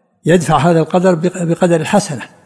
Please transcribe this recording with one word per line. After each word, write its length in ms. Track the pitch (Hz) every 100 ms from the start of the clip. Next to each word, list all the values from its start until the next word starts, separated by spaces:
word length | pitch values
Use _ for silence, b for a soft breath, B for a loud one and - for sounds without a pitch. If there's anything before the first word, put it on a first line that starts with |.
| _ _
يدفع 320 | 156 180 160 147
هذا 240 | 160 165
القدر 340 | 156 185 185
بق-، 280 | 170 175 185
بقدر 380 | 165 165 180 170
الحسنة، 420 | 143 208 - 123 - -